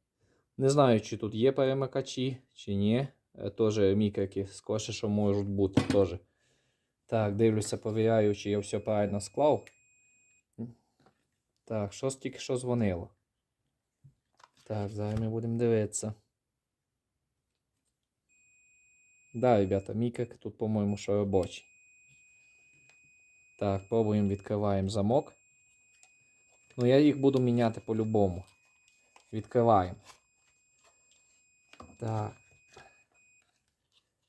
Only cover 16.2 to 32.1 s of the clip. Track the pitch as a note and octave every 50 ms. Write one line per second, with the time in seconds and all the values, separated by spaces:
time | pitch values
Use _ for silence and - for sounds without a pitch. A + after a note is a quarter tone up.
16.2 | _ _ _ _ _ _ _ _ _ _ _ _ _ _ _ _ _ _ _ _
17.2 | _ _ _ _ _ _ _ _ _ _ _ _ _ _ _ _ _ _ _ _
18.2 | _ _ G4+ G4+ G4+ G4+ G4+ G4+ G4+ G4+ G4+ G4+ G4+ G4+ G4+ _ _ _ _ _
19.2 | _ _ - A#2 A#2+ B2 A#2+ G#2 G2 F#2 G2 G2 - - G2+ A2 A#2 A#2+ A#2 -
20.2 | A#2+ - - - _ G#2+ - - A#2 A2 A2 G#2+ G2+ G2+ G2+ G2+ - - G2+ G#2
21.2 | G#2 G2 F#2+ F#2+ E2+ - - - - _ _ _ _ _ _ _ _ _ _ _
22.2 | _ _ _ _ _ _ _ _ _ _ _ _ _ _ _ _ _ _ _ _
23.2 | _ _ _ _ _ _ _ - G#2 G2+ G2 F#2+ G2 - A#2 A2+ A2 G#2+ G#2 G#2+
24.2 | G2+ G2 G2+ G2+ - - G#2+ G#2 G#2 G2+ G2 G2 F#2+ F#2+ A2 G#2+ G2 G#2 B2 D3
25.2 | - - - _ _ _ _ _ _ _ _ _ _ _ _ _ _ _ _ _
26.2 | _ _ _ _ _ _ _ _ _ _ - - B2 B2 C3 C#3 D3 D3 C#3 C3+
27.2 | C3+ C#3 C3+ B2+ B2+ B2 A#2+ A#2+ A#2 A2+ A2+ A#2 - - A2 A2 A2 A2 A2 G#2+
28.2 | G2+ F#2 F2 F2 F2+ - _ _ _ _ _ _ _ _ _ _ _ _ _ -
29.2 | _ _ - A2 G#2 - - B2 A#2 A#2 A2 G2 F2+ F2+ F#2 - _ - - _
30.2 | _ _ _ _ _ _ _ _ _ _ _ _ _ _ _ _ _ _ _ _
31.2 | _ _ _ _ _ _ _ _ _ _ - _ - - - - A#2 A2